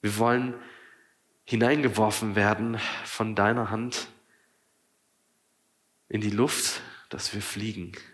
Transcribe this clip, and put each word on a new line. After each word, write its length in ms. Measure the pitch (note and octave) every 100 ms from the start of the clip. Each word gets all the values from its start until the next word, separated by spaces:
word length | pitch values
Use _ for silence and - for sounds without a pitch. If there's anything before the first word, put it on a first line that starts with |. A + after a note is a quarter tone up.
Wir 160 | G#2+ G#2
wollen 360 | A#2 B2 B2+ A#2+ - - - - _ _ _ _
hineingeworfen 920 | - A#2 A#2 D3+ C3+ G#2+ G#2+ - A2 G2+
werden 420 | G2+ G#2+ A2+ A2+ - -
von 320 | - - A2 G#2
deiner 340 | G2+ A#2 G#2+
Hand 380 | A2 B2 - - - _ _ _ _ _ _ _ _ _ _ _ _ _ _ _ _ _ _ _
in 140 | G#2+
die 80 | G#2+
Luft, 520 | G#2 C#3 - - - - - -
dass 240 | A2 -
wir 80 | G#2
fliegen 520 | G#2 G2+ A2 G#2 F2 F2 -